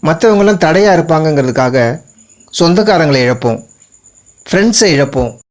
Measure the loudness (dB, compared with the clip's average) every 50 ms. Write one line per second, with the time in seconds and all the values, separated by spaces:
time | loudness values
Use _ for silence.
0 | -2 -2 -2 0 0 0 2 2 2 2 2 0 0 0 2 2 2 2 2 2
1 | 0 0 0 0 0 0 0 0 -2 -2 -2 -2 -2 0 0 0 0 0 -4 -6
2 | -12 _ _ _ _ _ _ _ _ _ -4 -2 0 2 2 2 2 2 0 0
3 | 2 0 0 0 0 0 -2 -2 -2 -4 -4 -4 -10 _ _ _ _ _ _ _
4 | _ _ _ _ _ _ _ _ _ -4 -2 0 0 0 0 2 0 2 2 0
5 | 0 -2 -2 -4 -4 -4 -8 -14 _ _